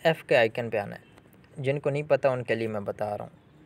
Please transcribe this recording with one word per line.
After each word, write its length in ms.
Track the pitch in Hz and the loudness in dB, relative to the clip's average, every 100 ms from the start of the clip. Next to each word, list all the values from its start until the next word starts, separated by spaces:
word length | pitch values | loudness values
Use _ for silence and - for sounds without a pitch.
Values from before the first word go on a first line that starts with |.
| 170 | 2
एफ़ 180 | 160 - | 0 2
के 100 | 139 | 4
आइकन 340 | 113 117 117 | 4 0 -4
पे 80 | 107 | -4
आना 180 | 101 113 | -6 -10
है, 80 | - - - - - - | -18 -20 -20 -20 -18 -6
जिनको 300 | 131 143 147 | -2 -2 -2
नहीं 140 | 143 151 | -2 2
पता 260 | 135 143 | 2 2
उनके 240 | 127 120 113 | 0 0 -2
लिए 120 | 113 | -2
मैं 160 | 107 101 | -4 -6
बता 280 | 104 104 104 | -4 -4 -6
रहा 80 | |
हूँ। 180 | 117 - _ - | -8 -16 _ -20